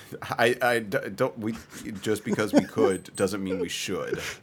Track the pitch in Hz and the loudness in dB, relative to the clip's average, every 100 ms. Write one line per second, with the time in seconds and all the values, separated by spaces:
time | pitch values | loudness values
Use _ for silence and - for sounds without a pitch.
0 | - - - - 120 123 123 117 104 131 | -14 -12 -4 2 4 4 2 2 0 -2
1 | 117 98 127 120 110 113 - - - 98 | -2 0 0 0 -6 -6 -10 -12 -10 -4
2 | 110 107 117 104 107 - - 113 98 92 | -2 -2 0 0 4 4 4 4 2 2
3 | - - 95 98 95 92 85 - - 85 | -4 0 0 0 -2 -2 -2 -4 -4 -4
4 | 65 - - - | -4 -4 -6 -4